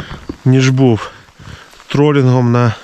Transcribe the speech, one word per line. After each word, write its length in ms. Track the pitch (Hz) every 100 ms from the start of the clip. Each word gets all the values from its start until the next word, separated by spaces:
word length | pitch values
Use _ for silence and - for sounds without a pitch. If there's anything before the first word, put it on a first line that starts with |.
| - - - -
ніж 260 | 131 131 131
був. 400 | 131 135 110 - - - - - - - - -
Тролінгом 640 | 139 147 143 127 127 120
на 220 | 120 120 107